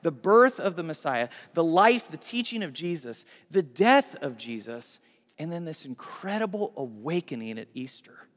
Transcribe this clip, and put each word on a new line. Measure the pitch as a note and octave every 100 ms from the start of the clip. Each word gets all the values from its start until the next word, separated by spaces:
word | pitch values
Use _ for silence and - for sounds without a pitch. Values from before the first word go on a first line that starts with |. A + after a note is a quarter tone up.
the | E3+
birth | C3+ F3+ A3 B3+ B3+
of | G3 F3
the |
Messiah, | E3 D3+ D3 B2 B2 - -
the | E3+
life, | E3 E3+ G#3+ A#3+ -
the | D#3
teaching | - A#3+ A#3+ A#3
of | F#3
Jesus, | B2+ F3 E3+ B2 A2+ - - _
the | G3
death | D3+ A#2+ G#3+ C#4 C4+ -
of | C#3+ A2+
Jesus, | A#2 A2+ G#2+ A#2 - - _ _ _ _
and | D#3+
then | E3+
this | E3+ D#3 C#3
incredible | B2 - - F#3+ G#3 A3 G#3 G#3 -
awakening | C3 G#2+ B2+ F3 E3+ A#2+ A2+ A2
at | G#2+ B2
Easter | C3 - - - -